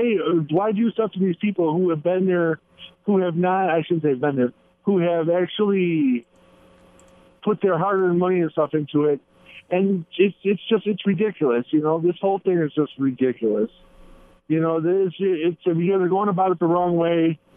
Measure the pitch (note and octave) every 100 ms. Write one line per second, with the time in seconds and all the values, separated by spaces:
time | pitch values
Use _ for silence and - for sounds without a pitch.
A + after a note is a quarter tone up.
0 | A#3+ G3 D#3 E3+ D3 D#3+ G#3+ G3+ A#3 -
1 | A3 F#3 F#3+ E3+ G#3 F#3+ D#3+ E3 F3+ D#3+
2 | F3 F#3 F#3 F3 E3 D#3 _ - - _
3 | - G3 F3+ E3 F3+ F#3+ F#3 E3 D#3 E3+
4 | D3+ B2+ D3 C#3 B2 - _ _ - F#3+
5 | E3+ E3+ D#3+ F3+ F3+ - G#3 G3 F3 D#3+
6 | C3+ A#2+ - _ _ _ - - - -
7 | - - - _ G#3 G#3 G3 E3 G3 F#3+
8 | F#3 F3 F3+ F#3 D#3+ - D3 D#3 C#3+ D3
9 | D3 C#3+ - _ - - - F3+ G3 F#3
10 | E3 - G3 - F#3+ G3 - A3 G#3 G3+
11 | G3 F3 G#3+ - C#3+ A#2+ - D#3 D3+ E3
12 | E3+ E3+ G3 G3 F#3+ F3 D3+ - C#3+ -
13 | C3+ B2+ C3 A#2+ A2 G#2+ A2+ - - -
14 | - - - _ - D#3+ E3 E3 E3 F#3+
15 | F#3+ - F#3+ E3 E3+ E3+ F3+ E3 E3+ G3
16 | F3+ F#3+ G#3 F3+ F#3 F3+ E3 E3+ F3+ E3+
17 | E3+ E3+ E3 D#3 _